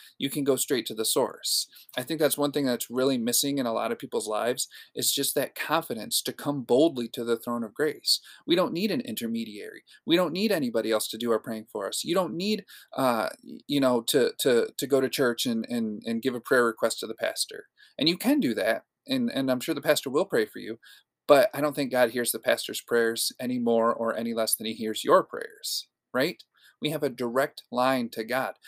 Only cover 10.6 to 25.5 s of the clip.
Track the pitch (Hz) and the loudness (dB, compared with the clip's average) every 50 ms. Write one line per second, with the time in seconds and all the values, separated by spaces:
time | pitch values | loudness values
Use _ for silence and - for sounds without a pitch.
10.6 | 139 120 113 113 110 113 110 107 - - - 110 120 117 113 107 - 120 113 110 | 0 0 0 0 2 2 2 0 0 -2 -6 -4 0 0 0 0 0 -4 -8 -8
11.6 | 110 - - 107 98 95 - - - - 170 190 180 151 - 165 190 214 214 190 | -10 -10 -8 -8 -6 -6 -6 -6 -4 -2 0 0 0 -2 -4 -4 -2 -2 -2 -4
12.6 | - - - - - _ - - 135 127 117 110 92 - - - - - 76 - | -6 -10 -20 -20 -20 _ -4 0 0 2 2 2 0 -2 -6 -10 -14 -18 -18 -12
13.6 | - - 143 143 135 127 123 117 117 - - 135 120 - - - - 131 123 117 | -6 -2 0 2 4 4 2 2 0 2 2 4 4 2 2 0 2 4 4 4
14.6 | - - - - 143 127 139 131 131 127 - - 135 120 117 - - 127 113 113 | 2 0 -2 -6 -2 2 2 2 2 2 0 2 2 2 0 0 -2 -2 -2 -4
15.6 | 110 - 123 117 113 107 107 - - 117 113 113 110 131 120 120 - - 135 123 | -4 -4 -4 -2 -2 -4 -4 -6 -6 -4 -4 -2 -2 -2 -4 -4 0 2 4 4
16.6 | 120 113 110 - 123 113 - - 107 107 113 - 117 110 - - - - - - | 4 4 2 0 0 -2 0 -2 -8 -8 -6 -4 -4 -4 -2 -4 -6 -8 -10 -14
17.6 | - _ _ _ - - _ - 139 160 180 - - 233 302 302 190 127 104 104 | -16 _ _ _ -20 -14 _ -2 0 0 0 2 2 2 2 4 2 0 0 0
18.6 | 95 110 110 95 - _ _ _ _ - 135 131 120 120 - 135 135 131 127 127 | 0 0 0 -2 -4 _ _ _ _ -4 -2 0 0 0 -2 -2 0 0 -2 -2
19.6 | - 165 156 147 - 165 147 - - 131 123 156 190 - - 120 107 - - 104 | -2 -4 -4 0 2 2 2 2 0 -2 0 0 0 2 2 0 0 0 -4 -10
20.6 | 98 101 113 - - - - - _ _ _ _ _ - 143 135 - - - 139 | -12 -12 -12 -12 -16 -20 -20 -20 _ _ _ _ _ 6 8 8 6 4 2 0
21.6 | 147 151 143 151 139 120 127 127 123 113 117 123 120 - - 113 - 127 117 - | -2 -2 -2 -2 -2 0 2 4 4 4 2 0 -2 -2 -2 0 0 2 2 2
22.6 | - - 110 - - - 120 117 113 113 113 117 - - - - 127 123 127 123 | 0 -6 -8 -8 -4 0 2 2 2 2 0 -2 -4 -4 -4 -6 -6 -4 -2 0
23.6 | 120 117 117 117 113 117 - - 117 113 - 113 117 117 113 113 110 - - - | 2 2 4 4 4 2 2 0 -2 -2 -2 -2 -4 -4 -2 -2 -2 -2 -2 -4
24.6 | 117 110 107 110 113 110 107 - - 120 160 185 - - - - - - | -4 -6 -6 -4 -4 -4 -4 0 4 6 6 6 6 4 -4 -10 -10 -10